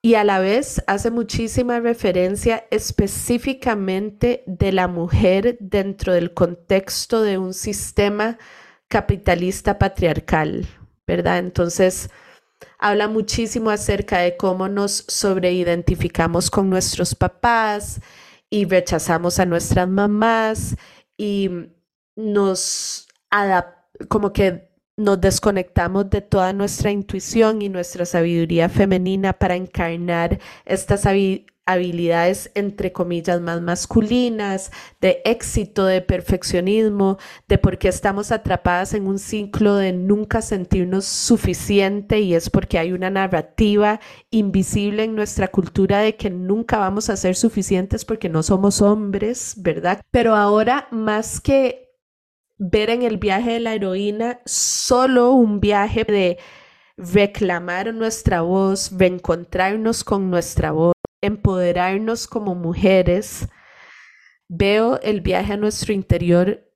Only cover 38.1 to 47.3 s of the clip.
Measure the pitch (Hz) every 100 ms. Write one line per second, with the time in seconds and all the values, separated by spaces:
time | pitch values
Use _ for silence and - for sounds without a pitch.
38.1 | 196 208 220 - 180 180 175 190 214 190
39.1 | 196 - 214 202 - 208 202 190 180 190
40.1 | 208 208 226 220 202 175 185 180 190 196
41.1 | - - 233 - 175 - 202 196 202 202
42.1 | 214 196 165 - 202 - 175 165 180 185
43.1 | 196 190 175 - - 214 208 208 214 -
44.1 | - _ 226 202 190 185 214 202 214 220
45.1 | 214 208 - 185 - 170 - 190 202 220
46.1 | 220 208 180 180 208 233 220 190 202 -
47.1 | 196 185